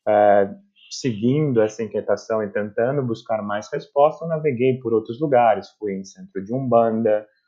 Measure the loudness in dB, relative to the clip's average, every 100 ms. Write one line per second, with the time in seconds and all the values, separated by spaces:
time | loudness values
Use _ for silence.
0 | 0 4 6 6 2 -4 _ _ -16 -6
1 | -6 -2 0 0 2 2 0 -2 -6 -6
2 | -2 -4 -2 -4 -4 -4 -6 -2 -2 0
3 | -4 -6 -4 -6 -4 -8 -6 -10 -6 2
4 | 2 2 -6 -4 -2 0 0 0 0 -2
5 | -2 -6 0 4 4 2 -2 _ -8 -8
6 | -10 -18 -14 -12 -8 -6 0 2 2 0
7 | 0 0 -4 _